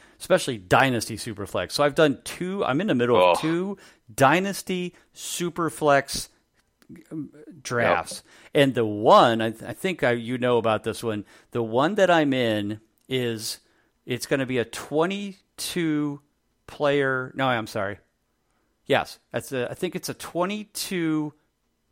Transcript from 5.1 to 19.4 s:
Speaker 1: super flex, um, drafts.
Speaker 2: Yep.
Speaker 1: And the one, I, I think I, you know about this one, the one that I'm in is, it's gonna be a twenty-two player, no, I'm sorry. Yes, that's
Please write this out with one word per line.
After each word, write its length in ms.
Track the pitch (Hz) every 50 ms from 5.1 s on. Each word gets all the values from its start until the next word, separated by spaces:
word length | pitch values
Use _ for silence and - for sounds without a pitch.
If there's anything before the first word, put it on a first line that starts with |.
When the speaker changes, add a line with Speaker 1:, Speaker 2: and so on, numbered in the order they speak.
| _
Speaker 1:
super 540 | - - - - - 175 170 - - 165 151
flex, 580 | - - 156 147 143 139 135 - - - - - _ _ _ _ _ _ _ _ _ _ _ _ - - - -
um, 200 | 160 160 139 - _ 151 - 311 196 143 -
drafts. 600 | - 127 120 113 104 87 85 82 - - - - _ - - - - -
Speaker 2:
Yep. 80 | 151 139
Speaker 1:
And 120 | 135 113
the 100 | 123 113
one, 540 | 107 104 104 110 147 196 208 160 120 113 113
I, 60 | 113 113 110 - -
I 60 | - 110
think 300 | - - - - - 143
I, 100 | 123 120
you 240 | 120 117 117 127 120
know 200 | 123 123 123 117
about 260 | 110 113 107 104 -
this 180 | 113 107 - 120
one, 220 | 113 107 104 95 _ - - _ _ -
the 100 | 120 117
one 320 | 110 110 123 147 170 208
that 140 | 202 190 180
I'm 220 | 175 160 151 139 131
in 460 | 127 120 113 107 104 101 101 107 110 _ _ _ _ _ -
is, 520 | 131 127 123 117 113 107 113 - - - _ _ _ _ _ _ _ _ _
it's 220 | - 127 120 -
gonna 180 | - 147 135 131
be 120 | 123 127 120
a 60 | 110
twenty-two 1500 | 113 - - - - 147 151 165 185 196 202 202 196 185 _ _ _ _ - - - - 180 170 160 151 147 147 147 143 139 _ _ _ _ _ _ _ _ _
player, 640 | - - - 151 143 143 143 139 135 131 127 127 131 -
no, 120 | 135 135 131
I'm 180 | 123 113 113
sorry. 320 | - - 110 98 101 104 - _ _ _ _ _ _ _ _ _ _ _ _ _ _ _ _ _
Yes, 320 | - 135 107 76 - - _ _ _ -
that's 180 | 120